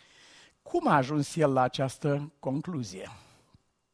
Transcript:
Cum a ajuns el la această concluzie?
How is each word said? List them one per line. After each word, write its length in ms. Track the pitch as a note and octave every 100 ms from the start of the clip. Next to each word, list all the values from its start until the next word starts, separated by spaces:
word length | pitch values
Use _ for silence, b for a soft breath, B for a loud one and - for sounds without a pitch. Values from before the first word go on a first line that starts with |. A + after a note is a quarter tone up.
| b b b b b b
Cum 260 | - F4 D4
a 80 | D3+
ajuns 400 | B2+ D3+ C#3+ E3
el 180 | D3
la 80 | C3
această 720 | B2+ - C3 - D3+ C#3+ D3 _
concluzie? 720 | C#3 C#3 F3+ D#3 G#2 F#2 - G#2 b b b _ _ _ _